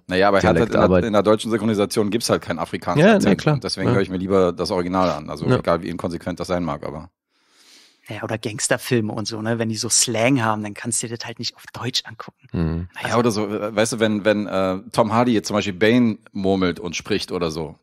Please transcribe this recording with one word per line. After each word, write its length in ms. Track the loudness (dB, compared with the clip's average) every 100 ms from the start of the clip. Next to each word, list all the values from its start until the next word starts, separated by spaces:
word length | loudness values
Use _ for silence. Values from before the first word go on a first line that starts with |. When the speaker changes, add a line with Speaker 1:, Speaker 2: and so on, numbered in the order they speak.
| -2
Speaker 1:
Naja, 200 | 2 4
aber 100 | 4
er 40 |
hat 40 | 4
halt 80 | 4
in 20 |
der, 100 | 2
Speaker 2:
Dialektarbeit. 360 | 2 4 4 4
Speaker 1:
in 80 |
der 100 | 2
deutschen 280 | 4 2 2
Synchronisation 580 | 0 0 0 0 0 0
gibt's 200 | -2 0
halt 120 | -2
keinen 180 | -2 -6
afrikanischen 480 | -6 -6 -2 4 6
Speaker 2:
Ja, 80 | 6
Speaker 1:
Akzent. 140 | 4
Speaker 2:
nee, 60 | 2
klar. 200 | 2 0
Speaker 1:
Und 80 |
deswegen 240 | -2 -2 0
Speaker 2:
Ja. 40 | 2
Speaker 1:
höre 60 |
ich 80 | 0
mir 80 | -2
lieber 360 | 0 2 2
das 180 | 0 -2
Original 380 | -2 0 0 0
an. 200 | -2 -8
Also 180 | -6 0
Speaker 2:
Ja. 80 | 0
Speaker 1:
egal, 220 | 2 -2
wie 80 | -2
inkonsequent 500 | -6 -6 -6 -8 -8
das 80 | -4
sein 160 | -2
mag, 220 | -2 -6 -8
aber 240 | -12 -14 _ _ _ _ _ _ -20 _ _ -16
Speaker 3:
Ja, 160 | -12
oder 140 | -8 -6
Gangsterfilme 760 | -6 -6 -2 -2 0 0 0
und 140 | -6 -8
so, 140 | -6
ne? 180 | -4 -2
Wenn 100 | -2
die 60 | -4
so 120 | -2
Slang 540 | 0 0 2 2 2
haben, 200 | 2 0
dann 100 | -4
kannst 280 | -8 -6 -6
du 40 | -6
dir 80 | -10
das 80 | -12
halt 140 | -10
nicht 160 | -10 -10
auf 100 | -18
Deutsch 300 | -10 -6 -6 -6
angucken. 420 | -16 -18 _ _
Speaker 2:
Mhm. 360 | -2 -2 -2 -8 -10
Speaker 1:
Naja, 140 | -2 2
oder 140 | 2
so, 160 | 0 -4
äh, 260 | -4 -4 0
weißt 180 | 0
du, 60 | 2
wenn, 260 | 2 2 2
wenn, 220 | 2 0
äh, 320 | 0 0 -2 -4
Tom 220 | 0 2
Hardy 180 | 4 4
jetzt 140 | 2 0
zum 60 | -2
Beispiel 180 | -2 2
Bane 420 | 4 6 4 0 -8
murmelt 460 | -4 0 2 0 -2
und 160 | -8 -8
spricht 360 | -4 -4 -2
oder 200 | -4 -4
so, 240 | -4 -8 -6